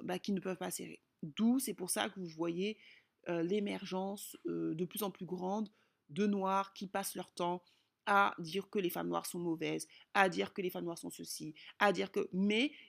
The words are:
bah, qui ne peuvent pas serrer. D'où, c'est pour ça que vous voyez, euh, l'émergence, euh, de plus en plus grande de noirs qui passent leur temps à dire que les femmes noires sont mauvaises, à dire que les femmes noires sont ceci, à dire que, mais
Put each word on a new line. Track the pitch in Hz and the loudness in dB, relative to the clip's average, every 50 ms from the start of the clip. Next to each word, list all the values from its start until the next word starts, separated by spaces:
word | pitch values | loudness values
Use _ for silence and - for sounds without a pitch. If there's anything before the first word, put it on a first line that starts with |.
| - | -4
bah, | - 180 185 | -4 -4 -4
qui | - - 202 | -2 -2 -2
ne | 185 | 0
peuvent | - 190 185 - | 0 -2 -4 -4
pas | 185 185 | -4 -6
serrer. | 170 - 180 165 160 - _ _ _ _ - | -6 -6 -8 -10 -12 -16 _ _ _ _ -12
D'où, | 160 143 - 220 233 247 269 | -10 -2 2 4 4 4 4
c'est | - - 190 | 2 -2 -4
pour | - 180 180 | -4 -4 -4
ça | - 220 202 220 | 0 0 0 -2
que | - 190 | -2 -6
vous | 185 | -10
voyez, | 170 156 160 165 170 170 175 190 208 214 - - - - - _ _ _ _ _ - | -10 -4 -2 -2 -2 0 0 -2 -2 -2 -6 -12 -20 -20 -20 _ _ _ _ _ -4
euh, | 175 170 165 | -2 0 0
l'émergence, | 175 196 214 202 202 190 185 190 185 185 185 190 196 202 208 - - - - - | 2 2 0 0 0 -2 -4 -4 -4 -4 -2 -2 -4 -6 -8 -10 -12 -14 -8 -6
euh, | 175 170 170 165 165 160 | -4 -2 -2 -2 -2 0
de | 160 185 | -2 -2
plus | 170 - - 208 | -4 -2 -4 -4
en | 196 | -4
plus | 185 - 185 | -4 -6 -8
grande | 156 180 180 180 185 196 214 220 208 - _ _ _ _ _ _ _ | -8 -6 -4 -2 -2 -2 -2 -4 -4 -8 _ _ _ _ _ _ _
de | 147 165 208 | -2 0 2
noirs | 208 202 196 190 190 190 196 196 - - | 2 2 2 2 2 2 2 0 -2 -6
qui | - 208 | -10 -10
passent | 180 - 196 196 - - | -4 -4 -4 -4 -2 -6
leur | 196 175 - _ | -6 -8 -10 _
temps | - 175 175 180 180 - _ _ _ _ _ _ _ _ | 0 0 0 0 -2 -4 _ _ _ _ _ _ _ _
à | - 202 196 202 208 - - | 4 6 6 6 6 2 -2
dire | 175 160 160 196 190 - | -8 -4 -4 -4 -4 0
que | - 214 | -2 0
les | 185 175 | 0 2
femmes | - 175 175 175 | 0 0 -2 0
noires | 175 170 170 | 0 -2 -2
sont | - - 180 | -2 -6 -2
mauvaises, | 175 170 160 165 160 151 156 160 - - - - - _ _ | -2 0 -2 0 -2 -2 -2 -4 -6 -8 -14 -20 -20 _ _
à | 202 196 190 | 6 6 6
dire | 165 185 202 185 - | 4 0 -2 -2 -2
que | - 190 | -4 -4
les | 180 | -2
femmes | - 185 175 | -2 -2 -4
noires | 170 170 - | -4 -6 -6
sont | - 180 | -8 -10
ceci, | - - 165 160 - - 156 151 151 - - - - _ | -10 -10 -10 -10 -10 -8 -8 -10 -12 -12 -18 -20 2 _
à | 208 208 190 | 6 6 6
dire | 180 196 190 | 4 0 0
que, | - 202 - - - | 0 -2 -2 0 2
mais | 180 196 202 208 220 254 302 - - - | 2 4 4 6 4 4 2 0 -6 -18